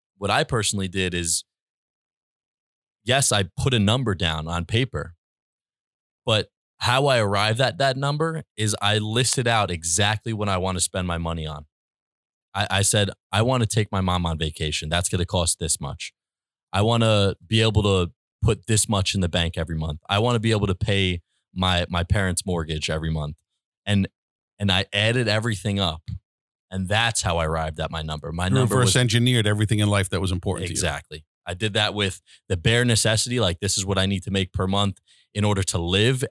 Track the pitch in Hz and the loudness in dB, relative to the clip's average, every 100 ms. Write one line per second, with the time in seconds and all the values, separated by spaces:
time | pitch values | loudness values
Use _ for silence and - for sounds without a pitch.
0 | _ _ 98 117 147 120 98 101 95 95 | _ _ -2 0 0 -2 -2 -2 -4 -2
1 | 92 87 85 - - _ _ _ _ _ | -2 -2 -2 -4 -6 _ _ _ _ _
2 | _ _ _ _ _ _ _ _ _ _ | _ _ _ _ _ _ _ _ _ _
3 | - 131 - 107 92 - 131 123 98 123 | 0 2 4 2 0 -2 0 2 4 2
4 | 117 95 87 80 78 85 82 113 131 76 | 0 -2 -2 -2 -4 -6 -2 -2 -2 -4
5 | 71 - _ _ _ _ _ _ _ _ | -10 -14 _ _ _ _ _ _ _ _
6 | _ _ - 107 - _ _ - - 127 | _ _ 0 0 -2 _ _ -4 0 2
7 | 143 123 104 101 107 110 127 - 135 131 | 4 4 2 2 2 2 0 0 0 0
8 | 143 147 165 160 - - 110 101 101 107 | -2 -2 -4 -6 -10 -4 -2 0 0 0
9 | 107 113 127 - 117 113 98 85 82 85 | 0 0 0 0 0 0 0 -4 -2 0
10 | 104 107 117 107 104 92 92 90 - 98 | 0 0 -4 -4 -2 0 -2 -2 -4 -4
11 | 90 85 85 82 78 73 76 _ _ _ | -4 -4 -4 -6 -8 -10 -16 _ _ _
12 | _ _ _ _ _ 95 104 95 98 107 | _ _ _ _ _ -6 -2 0 2 2
13 | 101 - _ 101 117 127 110 113 104 98 | 0 -4 _ 0 2 2 0 0 0 0
14 | 92 90 85 80 80 - 76 - 76 85 | 0 0 -2 -2 -4 -4 -4 -4 -2 -2
15 | 90 90 87 92 85 - 82 - 73 69 | 0 -2 -2 0 -2 -2 -4 -4 -6 -10
16 | - - _ _ _ _ _ 95 107 117 | -14 -18 _ _ _ _ _ 0 2 4
17 | 113 104 98 - - 110 110 104 104 95 | 4 4 2 -2 -2 2 4 4 4 2
18 | 87 - _ _ - 107 - 110 - 104 | 0 -6 _ _ 0 0 0 0 2 0
19 | 90 101 87 90 85 85 82 80 78 76 | 0 0 0 0 -2 -2 -4 -4 -4 -6
20 | - 101 120 120 110 107 98 90 - 98 | -2 0 2 2 2 2 0 0 0 2
21 | 95 87 - _ _ 90 92 87 87 87 | 0 -2 -8 _ _ -2 0 0 0 -2
22 | 85 104 95 90 - 87 78 78 - 80 | 0 0 0 -2 -2 -4 -4 -4 -4 -2
23 | 80 80 76 76 _ _ _ _ - 101 | -2 -4 -4 -10 _ _ _ _ -2 0
24 | 95 _ _ _ _ - 101 92 98 101 | 0 _ _ _ _ -4 0 0 0 0
25 | 107 123 113 107 117 104 110 101 92 78 | 2 2 0 0 0 -4 -2 -2 -2 -4
26 | - - _ _ _ _ _ 95 92 104 | -8 -14 _ _ _ _ _ -6 -2 0
27 | 117 - - 85 80 80 78 78 78 80 | 0 0 -2 0 0 -2 -4 -6 -8 -6
28 | 78 78 76 82 92 131 123 - 120 127 | -8 -8 -8 -4 0 2 2 2 2 4
29 | 123 120 123 123 104 104 107 104 104 101 | 2 2 2 2 2 2 2 2 2 2
30 | 90 92 90 90 101 - 76 - 76 71 | 0 -2 -2 -2 -2 -4 -4 -2 -2 -4
31 | - 73 - _ - 87 110 104 104 101 | -10 -16 -18 _ -12 -6 -2 0 0 0
32 | 98 - _ - - 92 107 117 123 110 | -2 -4 _ -18 -6 -2 2 4 4 2
33 | 110 110 123 123 98 85 98 - 95 95 | 2 0 0 0 0 0 -4 -2 -2 0
34 | 95 98 90 95 95 - 92 101 101 - | 0 0 -2 -2 -2 -2 0 0 0 -2
35 | _ _ _ 104 104 98 90 90 85 95 | _ _ _ -2 0 2 0 -2 0 2
36 | 113 131 - | 4 2 -2